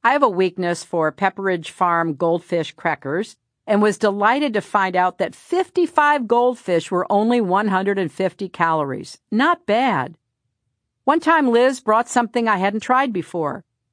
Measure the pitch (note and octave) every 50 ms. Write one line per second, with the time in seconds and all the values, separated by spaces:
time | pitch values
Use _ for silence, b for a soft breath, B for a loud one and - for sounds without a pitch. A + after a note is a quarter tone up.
0 | - A#3 C4 D4 C#4+ A#3+ F#3 F3 F#3+ F#3 F3+ - F3+ F3 F3 E3 - _ - E3+
1 | D#3+ D#3 D3+ - G3 F#3+ F#3+ - G3 F#3+ F#3 E3+ D#3 - - - F#3+ F3 E3+ E3+
2 | E3 E3 D3+ B2+ F3+ E3 E3+ E3+ - _ F3+ E3+ D#3 - - - - E3+ D3+ -
3 | - C3+ D3 F3 A3 - - _ _ _ _ _ _ - G#3+ G3+ G#3 G#3+ G3+ -
4 | - G#3 G3 G3+ G3+ G#3+ B3 C#4+ D4+ C#4+ G#3+ G#3 - - - G#3 F#3+ F#3+ F3+ F3+
5 | F3+ F#3 F3+ _ F#3 - D#3+ - - - - F4+ F#4 - _ F#4 F4 D4+ - D#4+
6 | D4 D4 D4 C#4+ B3 G3+ A#3 A#3+ A#3+ B3 B3 - - - F3+ E3 D#3 - F#3+ F3+
7 | F3+ - G#3 G3+ G#3+ A3+ B3 A#3+ A3 F3+ F3+ G3 A3 G#3+ F#3+ F#3 F#3+ G3 G3+ G3
8 | F#3+ D#3 - - F#3+ F3+ - - G3+ F#3 - - F3 E3 D#3+ D#3 D3 C#3 C3 D#3
9 | - - - _ _ _ - G#3+ C4+ E4 F4 F4 _ - G3+ A#3 C4 C4 G3+ C#3+
10 | B2+ C#3 E3 _ _ _ _ _ _ _ _ _ _ _ _ _ _ _ _ _
11 | _ - D4 E4 - D#4 E4 D#4+ C#4+ B3 A#3 A#3 B3 C4 C4+ B3 _ G#3+ G#3+ A3+
12 | A#3+ - - B3 A#3+ G#3+ - B3 A#3 A3 G#3 F#3 F#3 G3+ G3+ A3 - - B3+ C4
13 | C#4 C4 G#3+ F#3 D#3 - - F3 D#3 C#3+ - G3+ - _ _ _ _ _